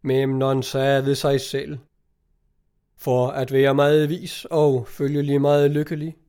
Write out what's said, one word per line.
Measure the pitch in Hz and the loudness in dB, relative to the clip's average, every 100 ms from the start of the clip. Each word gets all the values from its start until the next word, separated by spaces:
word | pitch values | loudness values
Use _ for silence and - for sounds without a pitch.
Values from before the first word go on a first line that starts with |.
Memnon | 135 131 135 131 135 135 | 0 0 0 0 0 -2
sagde | 127 135 135 139 139 | -2 -2 0 2 0
ved | |
sig | 139 147 139 | 0 0 -2
selv, | - 139 147 143 _ _ _ _ _ _ _ _ _ _ _ _ | -2 -8 -8 -12 _ _ _ _ _ _ _ _ _ _ _ _
For | - 127 123 | -2 0 0
at | 139 131 | -4 -2
være | 135 139 | 2 4
meget | 139 143 151 147 | 4 4 4 2
vis | 175 180 - - | -4 -8 -14 -4
og | 165 151 127 113 | 2 2 2 -4
følgelig | - 139 147 143 139 | -6 -2 -2 0 0
meget | 143 147 143 | 2 4 4
lykkelig, | 147 151 156 160 156 | 2 -4 -6 -8 -12